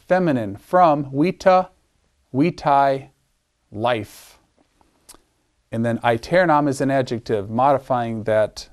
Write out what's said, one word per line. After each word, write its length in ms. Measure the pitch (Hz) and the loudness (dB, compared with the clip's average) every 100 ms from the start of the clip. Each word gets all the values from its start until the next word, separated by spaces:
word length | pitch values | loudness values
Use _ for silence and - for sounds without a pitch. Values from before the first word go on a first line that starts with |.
| _ | _
feminine, 520 | 180 175 127 104 98 | 0 0 -2 -4 -10
from 520 | _ 180 175 147 135 | _ 4 4 2 -2
vita, 580 | 135 180 180 190 185 180 _ _ _ _ _ _ | -2 -2 0 2 2 0 _ _ _ _ _ _
vitae, 800 | 127 170 170 151 139 139 135 135 _ _ _ _ _ _ | -2 -2 -2 0 2 2 0 -8 _ _ _ _ _ _
life. 640 | 104 120 120 104 - - _ _ _ _ _ _ _ _ - _ _ _ _ _ | -6 -2 -2 -6 -16 -20 _ _ _ _ _ _ _ _ -20 _ _ _ _ _
And 140 | 117 117 | -6 -4
then 140 | 113 | -2
aeternam 680 | 120 117 - 175 175 147 147 | 0 -2 0 0 4 2 2
is 140 | 135 | -2
an 80 | 135 | 0
adjective 640 | 135 127 117 - 110 98 | 0 -2 -6 -4 -4 -2
modifying 720 | 110 139 135 - 127 117 113 | 0 2 2 0 -4 -4 -6
that 460 | 107 107 104 - - | -2 0 0 -6 -20